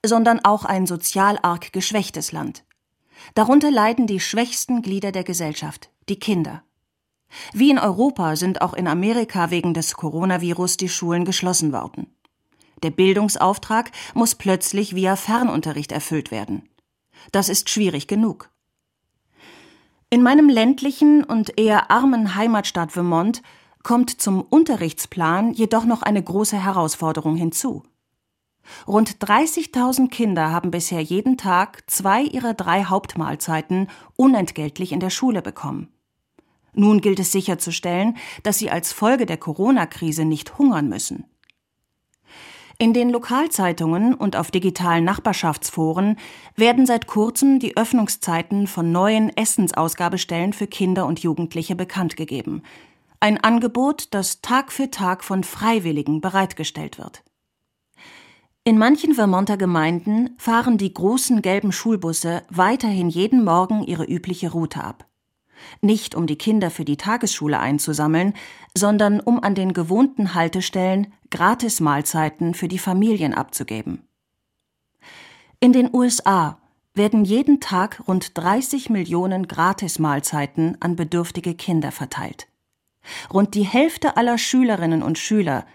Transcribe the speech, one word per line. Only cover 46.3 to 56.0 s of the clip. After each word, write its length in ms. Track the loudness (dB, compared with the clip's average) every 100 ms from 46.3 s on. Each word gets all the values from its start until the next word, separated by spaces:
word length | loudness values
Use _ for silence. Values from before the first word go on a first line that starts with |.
| -20 -16 2
werden 300 | 4 6 4
seit 200 | 2 0
kurzem 540 | 0 0 2 4 4
die 160 | 2 -2
Öffnungszeiten 920 | 0 0 0 -2 -2 -2 -2 -2 -2
von 280 | 0 0
neuen 420 | 2 4 4 2 0
Essensausgabestellen 1160 | -2 0 0 0 -2 -2 -2 -2 -4 -2 -2
für 140 | -4 -8
Kinder 380 | -2 0 0 0
und 140 | -2
Jugendliche 560 | -2 -2 -4 -6 -6 -6
bekannt 400 | -6 -4 -4 -6
gegeben. 480 | -8 -8 -8 -10 -12 -20 -20 _ _ _
Ein 220 | 0 2
Angebot, 640 | 2 2 0 0 0 -2 -4
das 300 | -4 -4 -6
Tag 300 | -2 -2 -2
für 180 | -6 -6
Tag 340 | -2 -2 -2
von 200 | -4 -4
Freiwilligen 760 | -4 -4 0 0 0 -2